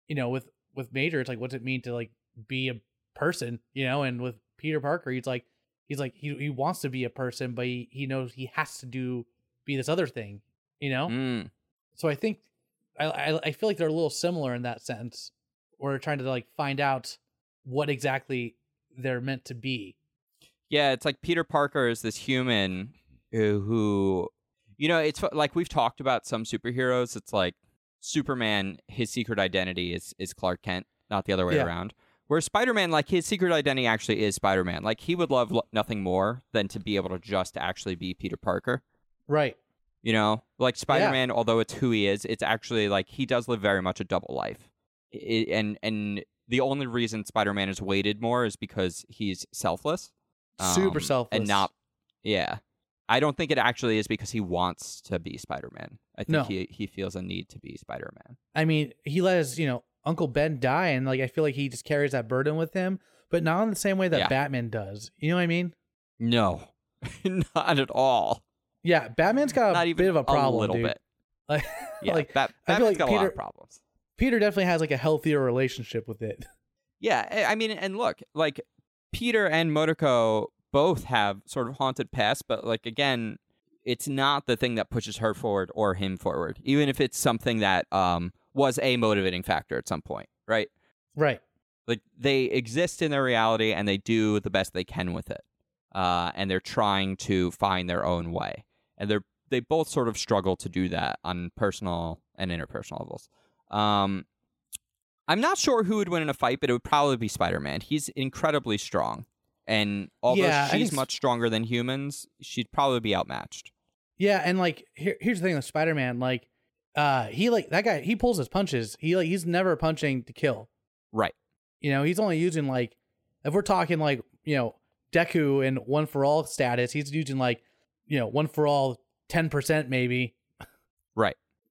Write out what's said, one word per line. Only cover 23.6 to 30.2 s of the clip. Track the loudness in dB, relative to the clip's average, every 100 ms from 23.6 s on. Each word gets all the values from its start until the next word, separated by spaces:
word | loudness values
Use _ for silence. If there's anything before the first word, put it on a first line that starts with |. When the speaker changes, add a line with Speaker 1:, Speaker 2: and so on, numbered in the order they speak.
| 0 2 2 4 2 2 -2 -10 _ _ _ -4
Speaker 2:
you | 0
know, | 2
it's | 2 0
fu-, | -2
like, | 0 0
we've | 0 -2
talked | 0 0 0
about | 0 0 -2
some | -6 -4
superheroes. | -6 -4 -2 0 2 0 -6
It's | -4
like | 0 0 -2 _ _ _ _
Superman, | -6 -2 -2 0 0 0 -2 -6 -10
his | -6 -4
secret | -4 -2 0
identity | 0 0 -2 -2 -4
is, | -6 -8
is | -10